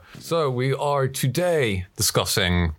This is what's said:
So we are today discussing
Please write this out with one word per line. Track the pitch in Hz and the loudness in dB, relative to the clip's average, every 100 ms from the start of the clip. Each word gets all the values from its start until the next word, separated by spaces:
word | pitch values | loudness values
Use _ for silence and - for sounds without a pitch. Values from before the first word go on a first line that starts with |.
| - - | -8 -14
So | - 165 143 | -4 -2 0
we | 123 135 | 0 -2
are | - 143 143 135 | 0 0 0 -2
today | 135 131 160 180 160 117 95 92 - | -2 -2 0 2 2 2 -2 -4 -4
discussing | 117 120 95 110 90 87 85 | 0 2 0 2 2 2 2